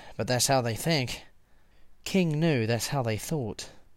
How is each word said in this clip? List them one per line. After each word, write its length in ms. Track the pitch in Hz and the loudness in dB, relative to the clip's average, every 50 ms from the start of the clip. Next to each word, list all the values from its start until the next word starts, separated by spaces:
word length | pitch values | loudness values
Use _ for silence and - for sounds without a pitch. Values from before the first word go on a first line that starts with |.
| - - - | -16 -14 -8
but 120 | - 113 - | -6 -2 0
that's 180 | 127 123 - | 0 2 2
how 140 | - 135 131 | 4 2 2
they 160 | 120 120 110 | 2 0 -2
think." 460 | 101 - 165 170 147 127 113 - - - - - - - _ - - - _ _ - - - - - - | -2 0 0 0 2 0 -2 -4 -8 -12 -16 -20 -20 -20 _ -20 -20 -20 _ _ -20 -20 -20 -20 -16 -8
King 340 | - - 190 180 165 151 147 | 0 2 2 2 4 2 2
knew 280 | 160 170 151 123 110 | 4 4 4 4 2
that's 220 | 107 117 113 - - | 2 0 0 0 -2
how 140 | - 143 123 | -2 -2 0
they 140 | 113 110 | 0 -2
thought, 540 | 104 - - 165 151 123 107 - - - - - - - - - | -2 -2 -4 -4 -4 -4 -4 -6 -8 -12 -14 -16 -20 -20 -20 -16